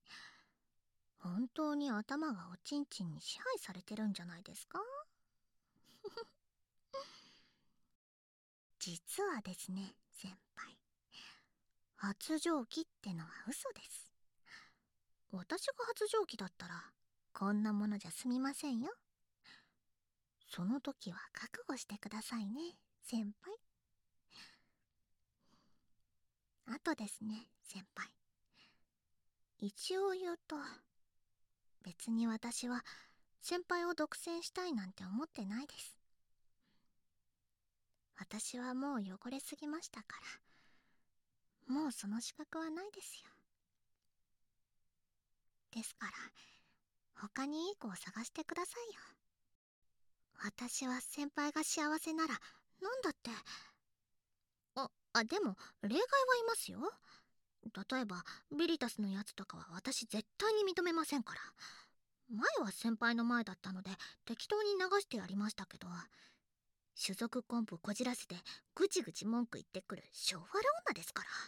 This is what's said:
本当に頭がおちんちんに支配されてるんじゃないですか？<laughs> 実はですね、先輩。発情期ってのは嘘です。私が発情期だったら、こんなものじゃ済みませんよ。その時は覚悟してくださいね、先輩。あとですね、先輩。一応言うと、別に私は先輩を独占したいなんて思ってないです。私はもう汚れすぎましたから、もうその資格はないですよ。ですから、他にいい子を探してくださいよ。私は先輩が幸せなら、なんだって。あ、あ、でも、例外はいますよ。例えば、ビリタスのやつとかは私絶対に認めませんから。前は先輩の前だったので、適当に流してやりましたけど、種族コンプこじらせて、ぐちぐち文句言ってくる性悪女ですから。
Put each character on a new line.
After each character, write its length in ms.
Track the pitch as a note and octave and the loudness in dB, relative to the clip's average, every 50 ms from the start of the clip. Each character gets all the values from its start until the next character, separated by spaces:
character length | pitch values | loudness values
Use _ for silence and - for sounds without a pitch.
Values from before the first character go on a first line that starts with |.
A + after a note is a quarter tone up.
| _ - - - - - - - _ _ _ _ _ _ _ _ _ _ _ _ _ _ _ | _ -18 -16 -16 -16 -16 -18 -20 _ _ _ _ _ _ _ _ _ _ _ _ _ _ _
本 320 | - - F3 F3 G3+ B3+ B3 | -8 -4 0 2 2 2 2
当 260 | - - D#4 D4+ D4 | 2 2 2 4 4
に 160 | D4 C#4+ C#4 | 4 2 2
頭 440 | A3+ G#3 A3 - C#4 D4 D#4+ D#4 A3+ | 2 0 0 0 0 0 2 2 0
が 160 | F3+ E3+ F3 | -2 -4 -8
お 80 | F3+ - | -12 -12
ち 200 | - - C#4+ D4 | -6 -2 0 0
ん 60 | C#4+ | 0
ち 180 | - - - | -2 -4 -4
ん 120 | F#3 E3 D3+ | -4 -4 -4
に 80 | D3+ | -4
支 180 | - - - - | -6 -6 -6 -4
配 180 | - B4+ C5 - | -2 -2 -2 -2
さ 140 | - - | -2 -6
れ 100 | F#3 F3+ | -10 -10
て 140 | - - G#3+ | -8 -6 -2
る 100 | A3 A3 G#3 | 2 2 2
ん 40 | |
じ 80 | G3 - | 2 0
ゃ 60 | F3 | -2
な 120 | F3 E3+ E3 | -8 -10 -12
い 40 | |
で 120 | F#3+ - - | -14 -14 -12
す 140 | - - - | -12 -10 -6
か？ 100 | - F4 G#4 B4 C5+ C#5+ D5+ - _ _ _ _ _ _ _ _ _ _ _ _ _ _ - - - - - | -4 -4 -4 -4 -6 -8 -10 -10 _ _ _ _ _ _ _ _ _ _ _ _ _ _ -20 -20 -16 -12 -10
<laughs> 240 | G4 - A#4 A4+ - _ _ _ _ _ _ _ _ _ _ _ _ - C5+ C#5 - - - - - - - - _ _ _ _ _ _ _ _ _ _ _ _ _ _ _ _ _ _ _ _ _ _ _ _ _ _ - | -8 -6 -8 -8 -10 _ _ _ _ _ _ _ _ _ _ _ _ -6 -6 -6 -8 -12 -20 -20 -20 -20 -20 -20 _ _ _ _ _ _ _ _ _ _ _ _ _ _ _ _ _ _ _ _ _ _ _ _ _ _ -10
実 440 | - F3+ E3+ E3+ - - - - | -8 -8 -8 -8 -8 -4 -2 0
は 180 | G4+ G4+ D#4+ A3+ | 2 2 2 0
で 140 | G3+ F#3+ F3+ | -2 -4 -8
す 180 | - - - | -8 -6 -4
ね、 240 | F#3 F#3+ G3 F#3+ - _ _ _ | -4 -4 -4 -6 -8 _ _ _
先 260 | - - - F#3+ F#3 - _ _ _ | -16 -12 -12 -12 -12 -14 _ _ _
輩。 240 | - - - - _ _ _ _ _ _ _ - - - - - - _ _ _ _ _ _ _ _ _ _ _ | -12 -12 -12 -14 _ _ _ _ _ _ _ -20 -18 -18 -18 -20 -20 _ _ _ _ _ _ _ _ _ _ _
発 420 | - - G3+ G3 - - - D#4 D#4 | -4 -2 -2 -2 -2 0 2 2 4
情 260 | - E4+ E4 C#4+ A3+ | 4 4 4 4 2
期 160 | - - D#4+ | 0 -2 -4
っ 40 | D#4+ - _ _ | -4 -4 _ _
て 140 | - G#3 F3 | -4 -4 -2
の 100 | E3 D#3+ | -2 -4
は 60 | E3+ - - - A3 | -6 -10 -8 -6 -4
嘘 240 | C#4+ - - C5+ | -4 -4 -4 -6
で 100 | - - - | -6 -8 -12
す。 280 | - - - - - _ _ - _ _ _ _ - - - - - _ _ _ _ _ _ _ _ _ _ _ _ | -12 -12 -12 -14 -16 _ _ -20 _ _ _ _ -20 -18 -18 -18 -20 _ _ _ _ _ _ _ _ _ _ _ _
私 340 | - F#3 F#3 - D#4 F#4+ - - | -8 -6 -2 -2 -2 0 0 0
が 180 | C5+ - A#4+ | 0 0 0
発 200 | A#4 A4+ - G#4+ G#4 | 0 2 2 2 4
情 180 | - A4 G4 | 4 4 4
期 100 | - - | 4 0
だ 80 | - G3 | -4 -6
っ 80 | F3+ | -6
た 160 | - - F3+ F3 | -8 -10 -10 -8
ら、 240 | E3+ E3+ - - - _ _ _ _ _ _ _ | -8 -10 -10 -12 -18 _ _ _ _ _ _ _
こ 180 | - - G3 G3 | -4 0 2 4
ん 120 | G#3 G#3 | 6 6
な 100 | G#3+ G#3+ | 6 4
も 160 | G#3 G#3 G#3 G#3 | 4 4 2 2
の 80 | G#3 | 0
じ 100 | G3+ - | -2 -4
ゃ 40 | - | -6
済 180 | - - - B3+ | -6 -2 0 2
み 100 | B3 B3+ | 2 2
ま 140 | C4+ C#4 | 2 2
せ 160 | C#4 - - C#4+ | 0 -2 -2 0
ん 120 | B3 A3+ | 0 2
よ。 140 | B3+ F4+ A#4+ - _ _ _ _ _ _ _ _ _ - - - - _ _ _ _ _ _ _ _ _ _ _ _ _ _ _ _ - - | 0 0 -4 -6 _ _ _ _ _ _ _ _ _ -20 -20 -20 -20 _ _ _ _ _ _ _ _ _ _ _ _ _ _ _ _ -8 -4
そ 100 | - F3 | 0 2
の 160 | F#3+ B3+ C#4+ | 2 2 2
時 300 | - C#4+ C4+ - - F#3+ | 0 -4 -6 -6 -6 -8
は 80 | F3 - - - | -8 -8 -10 -10
覚 320 | - - - - - - B4 | -10 -10 -10 -8 -10 -6 -4
悟 100 | - C#4 | -4 -4
し 80 | A#3+ - | -4 -6
て 140 | - G3+ - | -8 -10 -10
く 100 | - G#3 | -8 -8
だ 140 | G#3+ A3 | -6 -6
さ 160 | A3 - A#3+ A#3 | -4 -2 -2 -2
い 80 | G#3 | 0
ね、 320 | G3 A3+ C#4+ E4 F4 - - _ _ _ _ | 0 -2 -2 -4 -6 -8 -12 _ _ _ _
先 320 | - - A#3+ A3+ G#3+ G#3 G#3+ _ | -6 -2 0 0 0 0 -4 _
輩。 140 | - F4+ G#4+ - _ _ _ _ _ _ _ _ _ _ _ _ _ _ - - - - - _ _ _ _ _ _ _ _ _ _ _ _ _ _ _ _ _ _ _ _ _ _ _ _ _ _ _ _ _ _ _ _ _ _ _ _ _ _ _ _ _ _ - A3+ | -10 -10 -10 -10 _ _ _ _ _ _ _ _ _ _ _ _ _ _ -20 -20 -20 -20 -20 _ _ _ _ _ _ _ _ _ _ _ _ _ _ _ _ _ _ _ _ _ _ _ _ _ _ _ _ _ _ _ _ _ _ _ _ _ _ _ _ _ _ -6 -6
あ 20 | D4+ | 0
と 160 | - E4 D4+ | 2 2 2
で 140 | - G#3+ G3+ | 2 0 -4
す 160 | - - G#3+ | -6 -4 -4
ね、 260 | G#3+ G#3+ A3 - - _ _ - | -4 -4 -4 -8 -12 _ _ -16
先 200 | - - F#3+ F#3 - - | -14 -12 -12 -14 -10 -8
輩。 120 | - F#3+ - - _ _ _ _ _ _ _ _ - - - _ _ _ _ _ _ _ _ _ _ _ _ _ _ _ _ _ - | -8 -8 -8 -10 _ _ _ _ _ _ _ _ -20 -20 -20 _ _ _ _ _ _ _ _ _ _ _ _ _ _ _ _ _ -4
一 400 | G#3 G3+ - - - - F4+ F#4+ | -4 -4 -4 -4 -2 0 2 4
応 120 | G4 G4 | 4 4
言 240 | F#4 F#4 F#4 F4 E4+ | 4 2 0 0 -2
う 40 | - _ | -2 _
と、 80 | - D#4+ D4 C#4+ - - - - _ _ _ _ _ _ _ _ _ _ _ _ _ _ _ _ _ - - | -4 -4 -4 -4 -6 -10 -14 -18 _ _ _ _ _ _ _ _ _ _ _ _ _ _ _ _ _ -20 -16
別 300 | - F#3 F3 - - A3+ | -14 -14 -12 -6 -2 2
に 160 | A3+ A3+ A#3 A3+ | 4 4 4 4
私 400 | A3 A3+ - A#3 A#3 - - A#3+ | 2 0 -2 -2 -2 -2 0 0
は 160 | B3 A#3+ - - - - - - _ _ _ _ _ _ | 0 -2 -4 -6 -12 -16 -18 -20 _ _ _ _ _ _
先 220 | - - F4 F4+ F4+ - | -2 0 0 0 2 2
輩 160 | F4+ F4 E4+ | 2 4 4
を 100 | F4 E4+ | 4 4
独 220 | - D4+ D4+ - | 4 2 2 0
占 260 | - - E4+ E4+ E4+ | -4 -4 -2 -2 -2
し 100 | F4 - | -4 -4
た 120 | - F#4 F4+ | -2 -2 0
い 60 | F4+ | 2
な 140 | D4 A3 F#3+ | 2 0 0
ん 60 | F#3 | -2
て 120 | F#3+ - F#3+ | -6 -8 -6
思 200 | F#3 F#3+ A#3+ D4 | -2 -2 -2 -2
っ 40 | - | -2
て 160 | - - G3+ | -4 -4 -4
な 160 | F#3+ G#3 A#3+ | -2 -2 -2
い 60 | C#4+ | -4
で 100 | - - | -6 -8
す。 220 | - - - - - _ _ _ _ _ _ _ _ _ _ _ _ _ _ _ _ _ _ _ _ _ _ _ _ _ _ _ _ _ _ _ _ _ _ _ _ _ _ _ _ _ _ _ | -12 -12 -12 -14 -18 _ _ _ _ _ _ _ _ _ _ _ _ _ _ _ _ _ _ _ _ _ _ _ _ _ _ _ _ _ _ _ _ _ _ _ _ _ _ _ _ _ _ _
私 400 | - G3 - - G#3+ - - - | -14 -10 -8 -6 -4 -4 -4 -4
は 180 | B3 B3 B3+ B3+ | -2 -2 0 0
も 240 | B3+ C#4 C#4+ C#4 A#3 | 2 2 2 2 2
う 20 | |
汚 280 | G3 F#3+ F#3 F#3+ - B3 | 0 0 -4 -6 -6 -6
れ 100 | C4+ C#4 | -6 -6
す 160 | - - D4+ | -6 -6 -8
ぎ 100 | - D4+ | -6 -4
ま 160 | D4 D4+ E4 | -2 -2 -2
し 80 | - - | -4 -8
た 140 | - A3+ G#3 | -10 -12 -12
か 160 | - - - - - - - _ - - - - - - - _ _ _ _ _ _ _ _ _ _ _ _ _ _ _ _ _ | -10 -12 -10 -10 -12 -14 -14 _ -20 -20 -20 -20 -20 -20 -20 _ _ _ _ _ _ _ _ _ _ _ _ _ _ _ _ _
ら、 80 | - B3+ | 2 2
も 140 | D4 D#4 C#4 | 4 4 2
う 40 | |
そ 140 | A3+ - - | 0 0 -2
の 140 | G3+ G#3 A#3 | -2 0 0
資 120 | - - | -2 -4
格 260 | - - D4+ - - D#4+ | -6 -8 -8 -6 -4 -2
は 120 | D#4+ D#4+ | -2 -2
な 140 | D#4 E4+ F#4+ | -2 -4 -4
い 80 | G#4 | -6
で 100 | G4+ G4 | -8 -10
す 220 | - - - - - | -12 -12 -12 -14 -16
よ。 60 | - - - _ _ _ _ _ _ _ _ _ _ _ _ _ _ _ _ _ _ _ _ _ _ _ _ _ _ _ _ _ _ _ _ _ _ _ _ _ _ _ _ _ _ _ _ _ _ | -18 -20 -20 _ _ _ _ _ _ _ _ _ _ _ _ _ _ _ _ _ _ _ _ _ _ _ _ _ _ _ _ _ _ _ _ _ _ _ _ _ _ _ _ _ _ _ _ _ _
で 100 | - A3+ | -6 -6
す 140 | A3 - - | -6 -6 -6
か 100 | - - | -8 -8
ら、 60 | - - - - - - - - - - - _ _ _ _ _ _ _ _ _ _ _ | -8 -6 -8 -12 -12 -14 -18 -20 -20 -20 -20 _ _ _ _ _ _ _ _ _ _ _
他 280 | - - G#3 - C4 C4+ | -10 -8 -6 -2 -2 0
に 260 | C#4+ D4+ D#4 E4 F#4+ | 0 0 0 0 -2
い 20 | |
い 40 | G#4 | -2
子 120 | - - A3 | -2 -4 -4
を 80 | F3+ | -4
探 280 | - - - - G#3+ A#3+ | -4 -8 -8 -6 -6 -6
し 60 | - | -6
て 140 | - - D#4 | -6 -6 -4
く 100 | - D#4+ | -2 -2
だ 100 | E4+ F4+ | -2 -2
さ 120 | - - A#4+ A#4+ A4+ | -2 -4 -6 -8 -8
い 60 | - | -10
よ。 60 | - - - - _ _ _ _ _ _ _ _ _ _ _ _ _ _ _ _ _ _ - _ _ _ _ - - | -12 -16 -18 -20 _ _ _ _ _ _ _ _ _ _ _ _ _ _ _ _ _ _ -20 _ _ _ _ -10 -8
私 440 | - G#3 - - A#3+ B3 - - C4 | -6 -6 -4 -4 -4 -2 -2 0 0
は 140 | B3+ B3+ B3+ | 2 0 0
先 300 | - - - D4 C#4+ C#4+ - | -2 -4 -2 -2 -2 0 2
輩 180 | D4+ D4 D4 | 2 2 2
が 120 | C#4+ D#4 D#4 | 2 2 2
幸 340 | - - E4 D4 D4+ D4+ D#4 | 2 2 4 4 4 4 2
せ 140 | - D#4+ | 2 2
な 140 | D#4+ D#4+ D#4+ | 2 2 2
ら、 80 | D4+ A#3 - - - - - _ _ _ - | 2 2 -2 -4 -10 -20 -20 _ _ _ -4
な 140 | F#4 G4+ B4 | -2 0 0
ん 40 | C5 | 2
だ 80 | B4 E4 | 2 0
っ 20 | - | 0
て。 160 | _ - A#3+ A3+ G3+ - - - - - - - _ _ _ _ _ _ _ _ _ _ _ _ _ _ _ _ _ _ _ - | _ -4 -8 -6 -8 -8 -12 -14 -14 -14 -18 -20 _ _ _ _ _ _ _ _ _ _ _ _ _ _ _ _ _ _ _ -4
あ、 160 | C4 C4+ - _ _ _ _ - | -4 -4 -4 _ _ _ _ 4
あ、 100 | A3+ A3+ | 4 6
で 160 | A3+ E4 G#4 | 6 4 4
も、 160 | G4 A3+ F#3+ - - - - _ | 4 2 0 -2 -8 -16 -8 _
例 80 | - G3+ | 0 2
外 80 | A#3 | 4
は 40 | E4+ | 4
い 40 | A#4+ - C#5 C#5 C5 B4+ B4+ A#4+ A4+ | 6 8 8 8 8 8 8 6 6
ま 80 | A#4 A4+ | 4 2
す 160 | - - - | 2 0 -4
よ。 220 | F3+ G3 C4+ G#4 - - - - - - _ _ _ _ _ _ _ _ - A3+ - F#3+ G3 - | -4 -4 -2 -4 -4 -6 -12 -20 -20 -20 _ _ _ _ _ _ _ _ -12 -8 -8 -6 -4 0
例 100 | C4 C4 | 0 0
え 40 | B3 | 0
ば、 200 | G3+ F3+ F3+ - - - - - - D4 | 0 -4 -6 -8 -10 -12 -14 -10 -4 0
ビ 120 | D4 E4+ | 2 4
リ 120 | D#4+ E4 - | 4 4 4
タ 120 | B3+ A#3 | 2 0
ス 100 | - - | 0 0
の 80 | G#3 G3 | 0 0
や 160 | F#3+ G3 G#3 | 0 -2 -4
つ 100 | - - | -6 -8
と 120 | - G3 | -10 -10
か 100 | - - | -10 -10
は 120 | - - - | -12 -12 -10
私 340 | E3+ F#3 - C4 C#4 - B3+ | -10 -6 -4 -2 -2 -2 -2
絶 200 | - - A3 - _ _ | -2 -2 -2 -2 _ _
対 160 | - G4+ A4 | 2 4 6
に 180 | G#4+ G#4+ G#4 F#4+ | 6 6 6 6
認 120 | F4 - | 4 4
め 100 | F4 F4 | 4 4
ま 120 | D#4+ E4 D#4 | 4 4 4
せ 120 | - D4+ | 4 2
ん 60 | C4+ | 2
か 120 | A3 - - | 2 0 -4
ら。 60 | - - - - - - - - - - - _ _ _ _ _ _ _ - | -8 -10 -10 -14 -14 -16 -16 -14 -16 -20 -20 _ _ _ _ _ _ _ -4
前 180 | A#3 G#3 - C5 D#5+ A4 | 0 4 4 4 6 4
は 120 | C#4+ G3 | 2 0
先 240 | - - - A#3 A3+ | 0 0 2 2 2
輩 180 | G#3+ A#3+ A#3 A#3 | 4 4 4 4
の 100 | A#3 A#3 | 4 4
前 200 | A#3 A#3+ A#3+ A3 | 6 4 4 4
だ 100 | F#3+ F#3 | 0 -4
っ 20 | |
た 160 | - - F#3+ | -8 -6 -6
の 80 | F#3 F#3 | -6 -6
で、 100 | F#3 F#3 F#3+ - - - - - _ | -4 -6 -6 -6 -8 -12 -14 -10 _
適 220 | - A#3 - - - | -6 -6 -4 0 2
当 140 | G#4+ G#4 | 4 4
に 100 | G#4+ G#4 | 6 6
流 280 | G4+ F#4+ F#4 F#4 G4 G4+ | 4 4 6 6 6 4
し 60 | G4+ | 4
て 100 | - - | 2 -2
や 100 | G#3+ F#3 | -2 -2
り 100 | F3+ F#3+ | 0 0
ま 120 | G3+ G#3 G#3+ | 0 0 0
し 60 | - | 0
た 100 | - F#3+ | -4 -8
け 140 | - - - | -10 -10 -10
ど、 80 | F#3 F3+ F3 F3 - - - - - - - _ _ _ _ _ _ _ _ _ _ _ - - | -8 -6 -6 -6 -8 -10 -14 -20 -20 -20 -20 _ _ _ _ _ _ _ _ _ _ _ -6 -4
種 120 | - - F#3+ | -2 -2 0
族 280 | - A#3 A#3 - B3+ | 0 0 0 0 -2
コ 160 | - - A#3+ A#3 | 0 2 2 2
ン 60 | A3 | 2
プ 140 | - F3 E3 | 2 -2 -4
こ 160 | - G#3 G3+ | -2 -2 0
じ 100 | - B3 | 2 2
ら 100 | B3 B3 | 2 0
せ 120 | - - | 0 -2
て、 100 | - F3+ F3 - - - - - _ - | -6 -8 -8 -8 -10 -12 -14 -16 _ 2
ぐ 140 | - F4+ G4+ | 4 4 6
ち 140 | - F#4 | 6 4
ぐ 100 | A3 F3 | 0 0
ち 120 | - - F#3 | -2 -4 0
文 220 | G#3+ A3+ A#3+ A#3+ | 2 2 2 2
句 100 | - - | 0 -2
言 80 | B2+ - | -6 -8
っ 20 | |
て 140 | - - F#3 | -6 -8 -8
く 160 | - - G3 | -6 -6 -8
る 80 | F3 - - | -8 -8 -10
性 240 | - - - - F#3+ | -8 -2 0 0 0
悪 80 | E3 - - - G4+ A4+ C5+ D5+ E5+ - - | -2 -2 0 2 4 6 6 4 4 2 0
女 60 | - | -2
で 100 | - E3 | -2 -2
す 100 | - - | -4 -4
か 80 | - | -4
ら。 60 | - - - - - | -2 -4 -4 -6 -6